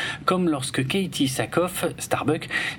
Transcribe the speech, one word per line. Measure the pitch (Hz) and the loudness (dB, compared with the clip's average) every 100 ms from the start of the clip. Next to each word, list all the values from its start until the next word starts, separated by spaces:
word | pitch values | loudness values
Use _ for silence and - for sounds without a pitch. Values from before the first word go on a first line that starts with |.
| - - | -4 -2
comme | - 185 180 | 2 4 4
lorsque | 147 131 - | 2 0 -2
Katie | 131 196 180 - 139 | 0 0 -2 0 0
Sackhoff, | 131 113 - 175 180 175 - | 0 0 2 2 0 -4 -4
Starbuck, | - 131 123 165 - - - | -2 0 2 0 0 -4 -4